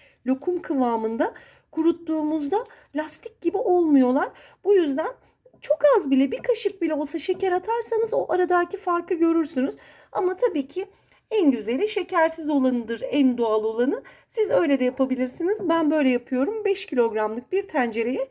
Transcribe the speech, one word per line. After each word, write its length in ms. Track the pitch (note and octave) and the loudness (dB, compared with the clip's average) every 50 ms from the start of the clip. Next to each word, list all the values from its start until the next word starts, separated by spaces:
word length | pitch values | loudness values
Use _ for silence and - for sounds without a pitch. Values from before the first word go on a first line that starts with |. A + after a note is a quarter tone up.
| _ _ _ _ _ A#3+ | _ _ _ _ _ -4
lokum 340 | C4 C4 - - F4+ F4+ | -4 -2 -2 -4 -4 -4
kıvamında. 720 | - - D#4+ C4+ B3+ A#3+ A#3 A3+ A3 A3 A3+ A3+ D4+ A4+ - - - - - _ _ _ | -4 -4 -2 0 0 0 0 -2 -2 -4 -2 -2 -2 -2 -2 -8 -16 -20 -20 _ _ _
Kuruttuğumuzda 920 | - - D#4 E4 E4 E4+ - - D#4+ D#4 D4+ D4+ D#4 D#4+ D4 C#4+ - A4 B4+ - - - - _ - | -6 0 0 0 0 0 -4 -4 -4 -2 -2 -2 -2 -2 -2 -2 -2 -2 -2 -4 -10 -20 -20 _ -8
lastik 460 | C#4+ D#4 D#4 - - - A4+ - _ | -8 -8 -6 -8 -10 -12 -14 -18 _
gibi 160 | - E4+ - - | -4 -2 -2 0
olmuyorlar. 720 | - - F4+ F4+ F4 D#4+ D4 C4+ B3+ B3 B3+ C#4 F4+ B4+ - - - - - _ - | 0 2 4 4 4 6 6 6 6 4 4 2 0 -2 -4 -12 -20 -20 -20 _ 0
Bu 120 | F#4+ G#4 | 4 4
yüzden 360 | F#4+ E4+ C#4+ C4+ C4+ D#4 A4 C5 - _ _ _ _ _ - _ _ | 4 4 2 0 -2 -4 -4 -8 -10 _ _ _ _ _ -20 _ _
çok 180 | - - D5 D#5 - D5 C5+ G#4 | -4 -2 0 2 4 4 4 4
az 140 | D#4 C#4 | 4 2
bile, 200 | C4+ C4 C4+ C#4 | 2 2 2 2
bir 120 | - - - | 0 -4 -2
kaşık 380 | - A#4+ - - G4+ - - | -2 -2 -2 -2 -4 -4 -2
bile 120 | E4+ D#4 D#4 | -4 -2 -2
olsa 260 | C#4+ D4+ C#4+ - E4 | -2 -4 -6 -6 -6
şeker 320 | - - F4+ F#4 F#4+ F#4+ | -4 -4 -4 -2 0 0
atarsanız 600 | F4+ F#4 F#4 G#4+ A#4 A#4+ A4+ - A4+ A4 A4+ A4 - | 0 -2 -2 -2 -4 -4 -2 -2 -2 0 0 0 -2
o 120 | C#4 - - | -2 -2 0
aradaki 480 | - F4+ F4+ - F4+ F4 F4 F4 - F#4+ | 0 0 2 2 2 2 0 0 -4 -6
farkı 360 | - F4+ F4 F4 E4+ E4+ F#4 | -4 -2 -2 -2 -2 -4 -2
görürsünüz. 640 | D#4+ E4 E4 E4 E4 D#4+ C#4+ - C4 B3+ E4 G#4+ - - - - - - _ | 0 2 2 2 2 0 0 -2 -2 -2 -2 -4 -8 -14 -20 -20 -20 -20 _
Ama 260 | - - F#4+ F4+ F#4 F#4 | -6 -4 -2 -2 0 0
tabii 300 | B4 A#4 F4+ D4+ C4+ - | 0 0 0 -2 -4 -6
ki 180 | - F4+ G4 - _ _ _ _ _ _ _ _ | -8 -10 -10 -10 _ _ _ _ _ _ _ _
en 200 | A4 A4 F#4 C#4+ | -2 2 2 2
güzeli 360 | B3 A3+ G3+ G3+ A#3+ C4+ G4+ G#4+ | 2 2 -2 -4 -2 -2 -2 -2
şekersiz 600 | - G#4 F4 - F#4 F4 D#4+ D#4+ D#4+ - D#4+ D4 | -2 -4 -6 -2 0 2 2 2 0 -2 -4 -2
olanıdır, 520 | D4+ C#4 C4 C4 B3 A#3+ A#3 G3+ A#3 A3+ - - | 0 2 2 2 0 -2 -4 -6 -8 -8 -6 -2
en 260 | - D4 C#4 B3+ B3 A#3 | 0 2 2 2 2 2
doğal 260 | A#3 A3+ G#3+ A3 G#3+ | 0 0 0 0 0
olanı. 400 | A3 A3 A3+ A#3+ C4+ F4+ C5 - - - - _ _ | -2 0 0 0 0 0 -2 -6 -12 -20 -20 _ _
Siz 220 | - - G#4+ - | -2 -2 0 2
öyle 300 | - F#4 F4 D4+ C#4+ C4 | 2 2 4 4 2 2
de 40 | B3+ | 2
yapabilirsiniz. 720 | B3 B3+ - C4+ C4 B3+ A#3+ B3+ B3+ - - E4 F4 G#4 G#4+ G#4 E4 | 0 0 0 0 0 0 -2 -2 -4 -4 -4 -2 -2 -2 -2 0 0
Ben 220 | E4 E4 E4 D4 | 0 2 2 2
böyle 180 | D#4 D#4 C#4+ C4 | 2 2 2 2
yapıyorum. 560 | B3 A#3+ A#3+ - C4 B3 C4+ E4 A4 A4 G#4 | 2 0 -2 -2 -2 -2 0 0 -2 -2 -2
Beş 200 | G4 G4 - - | 0 -2 -2 -4
kilogramlık 680 | - - B3+ A#3 A3+ G#3 A3 G#3+ G#3+ A3 A#3 B3 - | -4 0 0 0 2 2 0 -2 -2 -2 -6 -6 -4
bir 120 | - G4 G4 | -4 -4 -4
tencereye 680 | G4 - D4+ B3 A#3 G#3+ A#3 A3+ A#3+ C4 G4+ C5+ C5+ | -2 -2 -2 -2 0 -2 -2 -2 -2 -2 -4 -6 -8